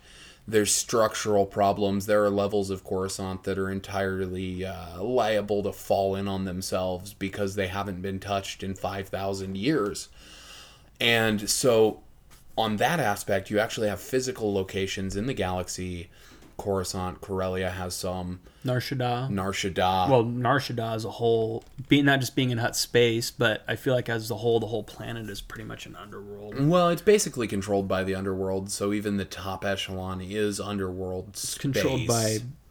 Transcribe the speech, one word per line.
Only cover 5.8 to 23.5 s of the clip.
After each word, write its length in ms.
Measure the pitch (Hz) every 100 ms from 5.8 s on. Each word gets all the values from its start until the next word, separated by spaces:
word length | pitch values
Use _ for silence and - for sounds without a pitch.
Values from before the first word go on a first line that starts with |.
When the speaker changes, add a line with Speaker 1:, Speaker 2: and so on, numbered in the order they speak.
| - 98 98 95
Speaker 1:
in 120 | 98
on 180 | 95 92
themselves 680 | 90 95 95 92 90 98
because 420 | - 98 101 101 101
they 120 | 92
haven't 340 | 98 98 90
been 180 | 98 95
touched 440 | 98 98 - -
in 100 | 98
five 360 | 95 95 98 95
thousand 480 | 95 98 98 95 95
years. 500 | 120 147 101 - - - - - - - - - - -
And 500 | 120 117 113 104 101
so 520 | - 131 113 110 - - - - - - -
on 200 | 110 104
that 220 | 123 165
aspect, 500 | 113 98 - 98 -
you 100 | 104
actually 300 | 113 - 107
have 120 | 95
physical 520 | - 127 123 107 107
locations 640 | 98 92 95 95 - 95 98
in 120 | 123
the 60 |
galaxy. 760 | 123 92 92 87 - 92 87 85 - - - - -
Coruscant, 640 | 104 95 90 98 90 85
Corellia 480 | - 95 92 92 92
has 260 | 92 90 -
some. 460 | 92 92 90 92 - - 127
Speaker 2:
Nar 160 | 123
Shaddaa. 480 | - 131 123 120 131
Speaker 1:
Nar 240 | 98 95
Shaddaa. 560 | 98 98 87 92 92 92
Speaker 2:
Well, 140 | 127
Nar 360 | 117 123 120 135
Shaddaa 340 | - 117 113
as 120 | 113 107
a 40 |
whole, 520 | - 117 113 113 117 - - -
being, 160 | 143
not 160 | 143 135
just 160 | 127 -
being 140 | 127
in 80 | 117
Hutt 180 | 117 -
space, 560 | - 120 120 113 117
but 320 | - 117